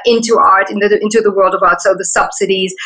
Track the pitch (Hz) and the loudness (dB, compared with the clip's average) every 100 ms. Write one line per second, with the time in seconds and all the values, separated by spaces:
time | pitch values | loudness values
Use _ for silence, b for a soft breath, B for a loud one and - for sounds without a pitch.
0 | 240 233 226 220 - 190 196 208 202 208 | 0 0 0 2 4 2 0 -2 0 0
1 | 214 220 208 190 185 185 180 175 196 190 | 2 0 0 2 0 2 0 0 -2 -2
2 | 180 214 185 - 190 190 190 190 | -2 -2 -2 -4 -4 -2 -4 -6